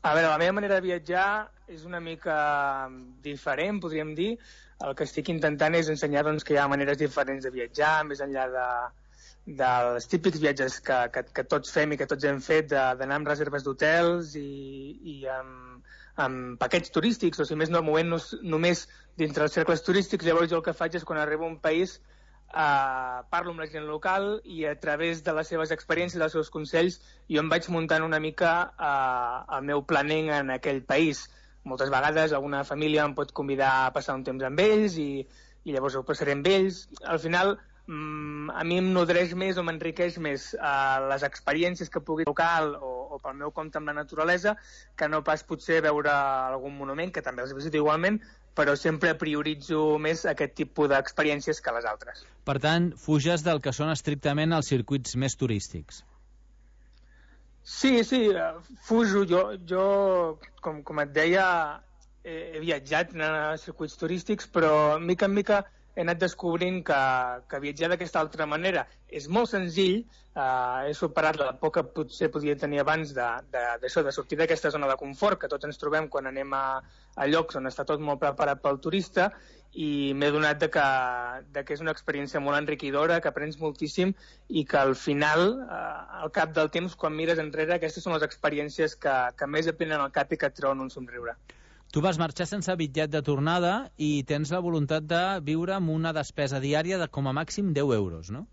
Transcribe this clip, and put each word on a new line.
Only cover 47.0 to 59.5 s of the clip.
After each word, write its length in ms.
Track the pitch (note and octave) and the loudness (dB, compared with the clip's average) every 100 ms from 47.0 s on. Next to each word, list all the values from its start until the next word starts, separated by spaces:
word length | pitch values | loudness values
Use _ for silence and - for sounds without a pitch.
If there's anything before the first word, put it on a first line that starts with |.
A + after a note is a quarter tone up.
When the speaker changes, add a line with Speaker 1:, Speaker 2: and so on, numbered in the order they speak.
| F3+ | -6
Speaker 1:
que 80 | E3+ | -6
també 200 | C#3 B2 | -6 -6
els 80 | C3 | -8
visito 240 | C#3 D#3 D3+ | -6 -2 2
igualment, 460 | D3+ D#3 F3+ G#3+ - - - - | 4 4 2 0 -4 -20 -8 2
però 160 | C#3+ | 2
sempre 380 | C#3+ E3 D#3 E3 | 4 2 2 2
prioritzo 840 | D#3 D#3 D3 D3+ D3+ C#3 D#3 D#3 D3+ | 2 -2 -2 -2 -4 -2 2 4 2
més 260 | D#3 E3 F3+ | 0 0 -2
aquest 280 | D3 C#3+ | 0 -2
tipus 340 | - D3+ - D3 | -2 -4 2 4
d'experiències 720 | C3+ - - D3+ D3 D3 D3+ | 4 2 0 0 0 -2 -4
que 120 | C#3 | -4
les 120 | A#2 | -4
altres. 400 | A#2 G#2+ - - - - | -4 -6 -12 -18 -20 -12
Speaker 2:
Per 120 | - C#3 | -4 0
tant, 360 | D3+ E3 F3 - | 2 2 0 -2
fuges 480 | - D3+ C#3 F3 | 2 2 4 2
del 160 | D#3 D3+ | 2 0
que 120 | C3+ | 0
són 200 | B2+ D3+ | -2 -2
estrictament 600 | D#3 - C#3+ D3 D3 D#3+ | 0 -2 -2 0 2 2
els 140 | E3 - | 2 2
circuits 480 | C3 - C#3 B2 B2+ | 0 2 -2 -2 -2
més 200 | C3 - | -2 0
turístics. 720 | B2+ G#2 - E2 D2 - - - - - - - - - - - - - - - - - | 0 0 -4 -12 -12 -20 -20 -20 -20 -20 -20 -20 -20 -20 -20 -20 -20 -20 -20 -20 -20 -20
Speaker 1:
Sí, 400 | - - C4+ A#3+ | -14 2 4 6
sí, 260 | A3+ C4 G#3+ | 4 4 4
eh, 220 | F3+ E3 D#3+ - B3 | 4 -2 -6 -16 -20
fujo. 420 | - A3+ A3 G3+ F#3+ | 2 4 4 4 4
Jo, 160 | F3 G3+ | 4 4